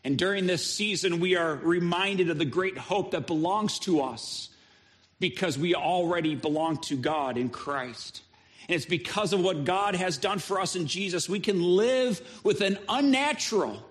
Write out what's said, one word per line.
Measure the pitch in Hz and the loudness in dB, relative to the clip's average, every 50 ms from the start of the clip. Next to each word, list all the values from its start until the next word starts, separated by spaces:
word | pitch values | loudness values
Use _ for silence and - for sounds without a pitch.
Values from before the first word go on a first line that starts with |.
| - | 0
And | 135 139 | -2 0
during | 131 175 190 202 196 185 | 2 2 0 0 0 2
this | 180 180 160 - | 0 0 0 -2
season, | - - - 208 214 196 156 185 185 170 170 | -4 -2 -2 -2 -2 -2 0 0 0 0 2
we | 175 185 180 | 2 2 2
are | 175 165 160 151 | 2 2 0 -2
reminded | 135 - 165 175 180 175 170 175 175 190 196 202 185 180 170 | 0 2 2 2 4 2 0 0 0 0 0 2 2 2 2
of | 170 147 | 2 0
the | 165 | 0
great | 135 - 180 185 190 185 131 | 0 0 0 -2 -2 -4 -6
hope | - - 185 202 - - | -4 -2 0 0 0 0
that | - 165 - | -2 -4 -2
belongs | - 170 156 156 175 196 214 214 208 - - | -2 0 0 2 2 0 0 0 -2 -2 -4
to | - 196 175 147 | 0 2 2 2
us | 135 131 117 113 - - - - - - - - - _ - - _ _ _ _ _ _ _ _ | 2 0 -4 -8 -10 -10 -10 -10 -10 -14 -18 -20 -20 _ -20 -20 _ _ _ _ _ _ _ _
because | 185 175 180 - 190 175 131 | -2 -2 0 -2 -2 -2 0
we | 135 160 175 175 | -2 0 0 0
already | 156 143 156 180 180 175 165 175 175 160 156 151 | 2 2 0 2 2 2 2 0 0 0 0 -2
belong | 123 151 156 151 156 160 160 156 | 0 -2 -2 0 0 0 0 -2
to | - - - 147 | -2 -4 -4 -4
God | 131 123 - 160 151 143 131 120 | -2 0 0 0 0 0 0 0
in | 123 127 123 | -2 -2 -2
Christ. | - - - 147 143 139 127 127 117 - - - - - - _ _ _ _ _ - - - | -4 -6 -6 -4 -4 -4 -4 -6 -10 -12 -14 -14 -16 -18 -20 _ _ _ _ _ -20 -20 -4
And | - 175 | -2 -2
it's | 160 - | -2 0
because | - 180 156 - - - 202 214 175 | -2 -4 -4 -4 -4 -2 -2 0 2
of | 202 190 | 2 2
what | 175 190 180 151 139 | 2 2 2 0 0
God | 151 180 196 202 208 196 | 0 2 2 2 0 0
has | 180 185 185 160 | 0 -2 -2 -2
done | - - 190 202 196 | -2 -2 -2 -2 -2
for | - - 202 190 | -2 -2 -2 0
us | 190 165 - | 0 -2 -2
in | 185 165 | -4 -4
Jesus, | 135 - 175 202 190 175 175 - - | -4 -4 -4 -4 -2 -2 -4 -2 -2
we | 190 208 | -4 -2
can | - 214 196 180 | 0 0 2 2
live | 175 175 180 190 220 240 262 254 254 254 202 - - - - - - | 4 4 4 6 4 4 4 2 2 2 0 -2 -6 -16 -18 -2 0
with | 202 208 - | 0 2 2
an | 208 190 196 - - - | 2 0 0 -2 -2 -2
unnatural | 214 262 285 277 262 262 285 294 302 - - - 226 196 151 113 104 104 - - | 0 4 4 6 6 4 4 2 0 -2 -2 0 2 0 0 0 -4 -10 -14 -18